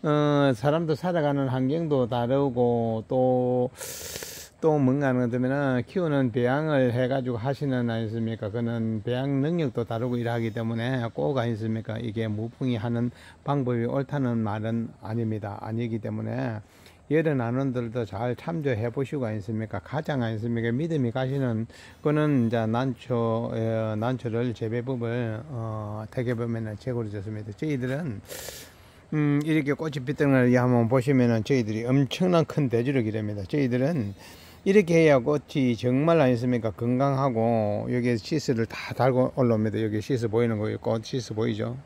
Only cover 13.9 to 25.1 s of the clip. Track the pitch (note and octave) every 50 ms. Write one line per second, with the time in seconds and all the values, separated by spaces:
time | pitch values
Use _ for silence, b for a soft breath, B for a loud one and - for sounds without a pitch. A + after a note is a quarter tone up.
13.9 | B2+ C#3 C#3 - C#3+ D3 C3+ B2 A#2 A2+ A2 G#2 G2+ A2 G#2+ A2+ A#2 A#2 A2+ -
14.9 | - - - G2+ A2 A#2 A#2 A2 A2 G#2+ G2+ G2+ G2+ G#2+ - A2 A2 A2+ A#2+ A#2
15.9 | A2+ A2+ G#2+ A2 G#2+ A2 A2 A2 A2+ B2+ C3+ B2 A2 G#2 - B B B B B
16.9 | B B B _ C#3+ D#3 D#3+ E3 D3 C3 A#2 A#2 A#2+ C3 C#3 C#3 B2 B2+ A#2+ A#2
17.9 | A2 B2+ A#2 G2+ - G2 A#2+ B2 A#2+ - - E3 E3+ E3 D3 C#3 B2 G#2 A2+ A#2+
18.9 | A#2 - C#3 - - D3 B2 A2 G#2+ G#2+ F#2+ - A2+ G#2+ A2+ G#2+ - G2+ - -
19.9 | - D3 D#3 - D3+ C3 A#2+ A2+ A2+ G#2+ A2 A#2+ A#2 A#2 A2+ A#2 A#2 B2+ D#3+ E3
20.9 | E3 D3 B2+ A#2 A2+ C3 C3 C3 C3+ C#3 C3+ B2 A2+ G#2+ A2+ B B B B B
21.9 | B B - D3+ D3 D3+ D3+ D3+ D3 C3 A#2 A2+ A#2 A#2 A2+ A2 A2 A#2 C3 C3+
22.9 | A#2+ - - - B2 A#2 A#2 A2+ A2+ A2+ A#2 A#2+ A#2+ A2+ A2+ A2+ A2+ A2+ A2 A2
23.9 | G#2+ G#2+ A2 B2 C3 A#2+ - A#2 G#2+ A#2 B2 B2+ A2 - A#2 A2 A2+ A#2+ A#2 B2+
24.9 | C3+ B2 A#2 A2+